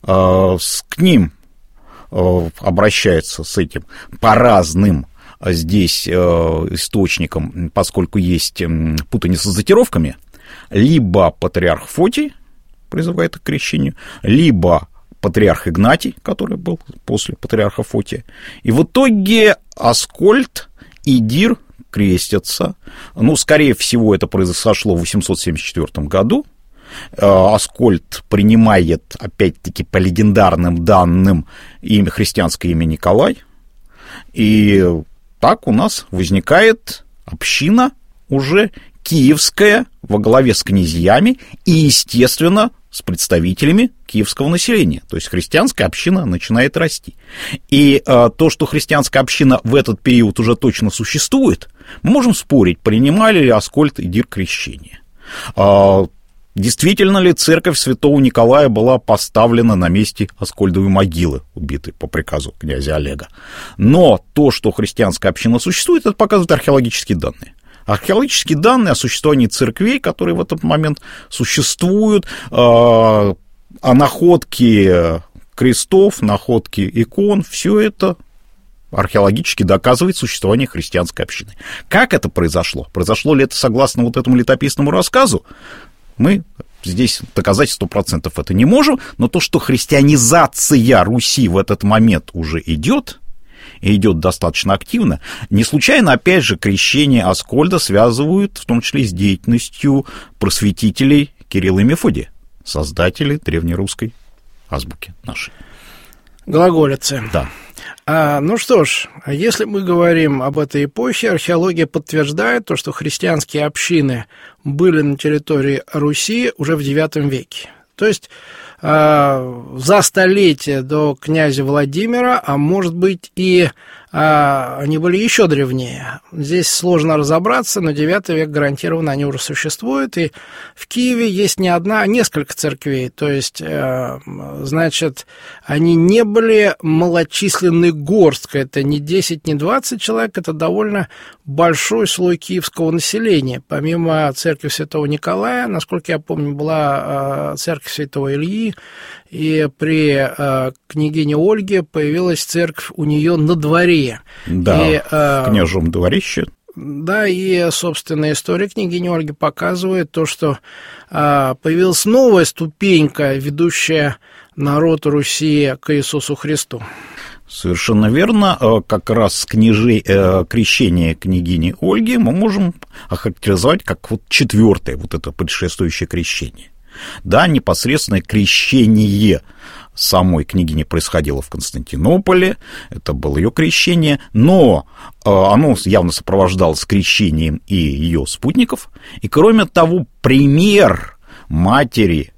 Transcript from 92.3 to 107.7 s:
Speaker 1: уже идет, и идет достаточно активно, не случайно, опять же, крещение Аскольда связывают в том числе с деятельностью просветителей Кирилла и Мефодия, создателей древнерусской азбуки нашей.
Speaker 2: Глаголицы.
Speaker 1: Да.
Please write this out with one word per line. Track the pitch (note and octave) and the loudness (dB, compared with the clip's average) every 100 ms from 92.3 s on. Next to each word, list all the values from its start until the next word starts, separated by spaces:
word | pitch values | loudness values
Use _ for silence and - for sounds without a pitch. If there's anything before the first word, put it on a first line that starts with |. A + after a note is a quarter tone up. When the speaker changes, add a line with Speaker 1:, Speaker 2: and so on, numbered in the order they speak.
Speaker 1:
уже | F2+ D#2+ E2 D#2+ | -10 -6 -6 -4
идет, | D#2+ A#2+ C#4 - - - - - - - - | -4 0 -2 -4 -16 -14 -14 -16 -20 -20 -6
и | F#2+ G#2 | 0 2
идет | G2+ E2 | 2 2
достаточно | F2+ F2+ E2+ D#2+ G2 | 0 -2 -4 -4 -4
активно, | G2 - A#3 G3 - - - - | -4 -2 -2 -2 -4 -8 -16 -4
не | G2+ A#2 | -2 0
случайно, | D3 - D4 G3 | 0 2 2 2
опять | B2 - F#3 | 2 2 0
же, | G#2+ F#2+ | 0 -2
крещение | - G2 - C#3 D3 B2 F#2 | -2 -2 0 0 2 2 2
Аскольда | F#2 - A#2+ E3 F3+ | -2 -2 0 2 0
связывают | - G2 A#2+ A#2 D3 F#3+ G3+ - | 0 2 2 2 0 0 -2 -6
в | - | -4
том | A#2+ | -4
числе | - C#3+ | -2 -4
с | A#2+ | -4
деятельностью | F2 G2+ F#2+ - A#2 - - C#3+ C#3 - - - - | 0 0 0 0 -2 -2 -4 0 0 -2 -14 -20 -4
просветителей | G2+ - G#2 F#2+ A2 - C3+ D3 C#3+ _ - | -4 0 -2 0 -2 0 2 2 0 _ -6
Кирилла | G3 F3+ F#3+ | -2 0 2
и | |
Мефодия, | G#3 D#3+ - - - - - - | 2 2 -2 -2 -8 -16 -20 -20
создателей | - D2+ D2+ - F2+ - C#3+ D3 | -10 -6 -6 -2 -2 -2 -4 -4
древнерусской | - D#2+ E2 F2 G2 - A2 - - _ - - - | -4 -4 -4 -4 -6 -8 -10 -10 -20 _ -20 -20 -10
азбуки | C#2 - - - F2 | -10 -10 -14 -18 -18
нашей. | - - - - - - - - - _ _ _ - | -16 -14 -14 -18 -20 -20 -20 -20 -20 _ _ _ -4
Speaker 2:
Глаголицы. | D#3+ F3+ E3 D3 C3+ - C#3 A2 | 2 2 4 0 0 -6 -8 -6
Speaker 1:
Да. | E2 C2 - - | -6 -6 -12 -20